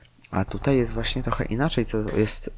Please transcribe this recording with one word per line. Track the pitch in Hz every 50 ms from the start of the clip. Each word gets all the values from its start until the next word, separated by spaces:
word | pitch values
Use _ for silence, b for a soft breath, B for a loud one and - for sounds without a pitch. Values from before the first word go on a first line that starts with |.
| B B _ _ - -
A | - 92 95
tutaj | - - 98 - 143 139 131
jest | 120 110 113
właśnie | 113 113 - - 127 120
trochę | 117 - - 135
inaczej, | - 107 117 143 160 - - 117
co | - - 107 107 107 - -
jest | 107 104 - - - - -